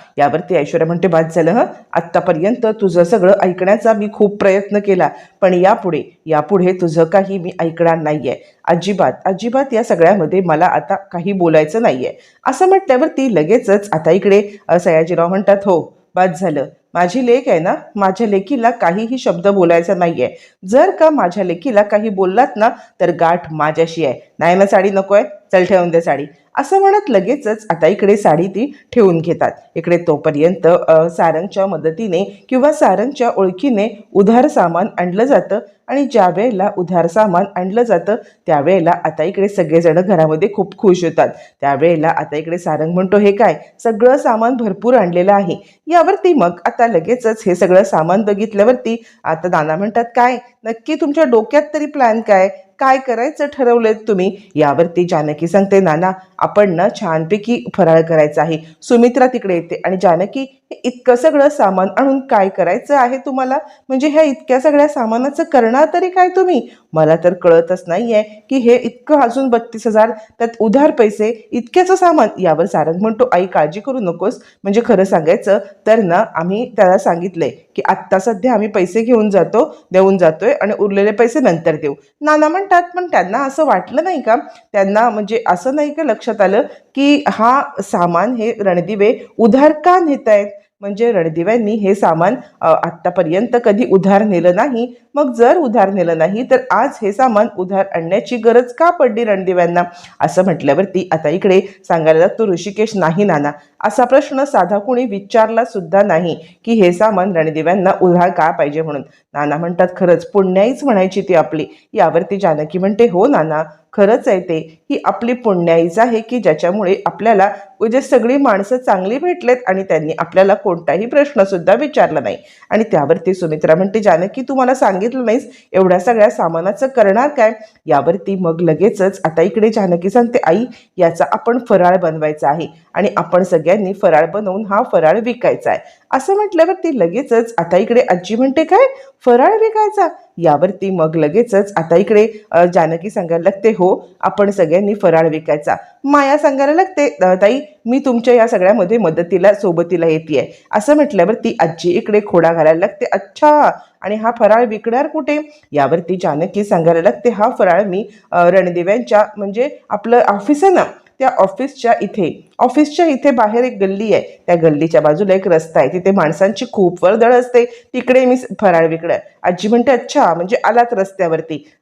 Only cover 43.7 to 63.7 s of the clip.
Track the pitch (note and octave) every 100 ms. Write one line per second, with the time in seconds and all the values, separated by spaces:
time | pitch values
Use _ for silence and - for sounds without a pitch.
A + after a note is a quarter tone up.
43.7 | _ A#3 G#3+ B3 C#4+ D4 A3 A#3 B3+ A3
44.7 | F#3 A#3 B3 F3+ E3+ F#3 G3+ F3+ - -
45.7 | _ - E4+ E4 G4 F#4 D4+ F3 F3 -
46.7 | B3 A#3 F3+ D#3+ B3 A3+ A3+ G3 F3 F#3
47.7 | F3+ G3+ F3+ D#3+ F#3+ G#3 G3+ A3 G3+ G#3+
48.7 | B3+ A3+ A3+ _ _ - D#3+ F3+ F3 D3+
49.7 | D#3+ G#3 A#3 A#3 - B3 B3 - _ A3
50.7 | A3+ - D#4 D#4+ D4 D4+ A3+ A3 C#4+ D4+
51.7 | D4+ D4 D4 A#3+ A3+ A3 G3 F#3+ - -
52.7 | - C4+ C4+ C4 A3+ C4 D4+ D4 C#4+ A#3+
53.7 | A#3+ A3 G#3+ A3 G3 F#3+ F#3+ - D3 D3
54.7 | C#3 E3+ F3 F3 E3 D3 D3 E3+ G3 G3
55.7 | G3 F#3 D3+ F#3 F#3 - - G#3 G3+ G3+
56.7 | E3 G3 - F#3 D#3+ D#3+ G#3 G#3 A#3+ G#3+
57.7 | - E3 D#3+ D#3+ D#3+ D3+ D#3 D#3 D#3 -
58.7 | _ - A#3+ A#3+ C4 B3+ B3+ G3 F3 E3
59.7 | - - F#3+ F#3+ E3 G3+ C4+ C4+ _ -
60.7 | - B3 B3 B3+ B3 D#4+ C#4+ C#4+ D4 G#3
61.7 | F#3 G3 G3 C4+ C4+ C4 A3 F#3+ F#3+ E3+
62.7 | A3+ B3 C#4+ B3 C4 C#4+ C4 B3+ C4+ -